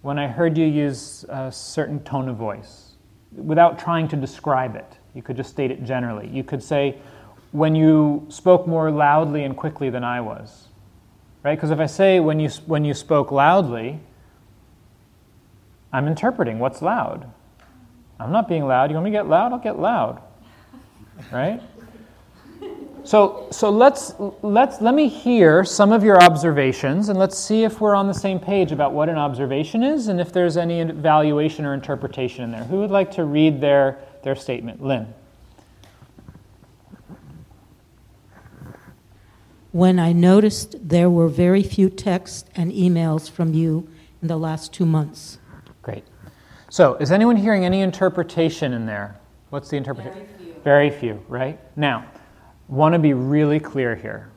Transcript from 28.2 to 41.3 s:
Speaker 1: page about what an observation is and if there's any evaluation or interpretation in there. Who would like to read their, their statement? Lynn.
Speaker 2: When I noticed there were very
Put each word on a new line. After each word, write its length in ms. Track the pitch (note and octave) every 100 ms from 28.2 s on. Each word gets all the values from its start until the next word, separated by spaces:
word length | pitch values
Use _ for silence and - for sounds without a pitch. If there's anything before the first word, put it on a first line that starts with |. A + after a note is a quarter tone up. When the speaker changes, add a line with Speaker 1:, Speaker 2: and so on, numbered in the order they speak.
| G3 F#3
Speaker 1:
page 320 | - G3 F3+
about 220 | D3 C#3+
what 160 | C3+ D#3
an 80 | D#3+
observation 640 | D3 B2 C3+ C3+ D#3 A3+
is 240 | B3+ D#4 A3
and 140 | F3+
if 120 | F3
there's 240 | F3+ F3 D#3+
any 240 | E3+ E3+
evaluation 840 | E3 D#3 D#3 D#3 D3+ D3 D#3 D3+ D3
or 80 |
interpretation 680 | C#3 C3 C#3 C3 - B2+ B2+
in 80 | A#2+
there. 100 | A2+
Who 140 | A#2+ F#3
would 140 | G#3
like 180 | G3 G3
to 120 | G3
read 360 | D#3+ D3 D#3 C#3+
their, 380 | C#3+ C#3 C3+ C3+ - -
their 140 | C3+ C3+
statement? 460 | - A#2+ A#2 -
Lynn. 280 | C3+ C3 A2 - _ _ - _ _ _ - _ - - - - _ _ _ _ _ G3 _ F3+ C#3+ D3+ - - _ _ _ _ _ _ _ - - - - - - - _ _ _ _ _ _ _
Speaker 2:
When 260 | E3+ F#3 F#3
I 140 | E3
noticed 640 | E3+ F3 G3 G#3+ G#3 - - G3
there 200 | E3+ F3
were 200 | F3
very 340 | E3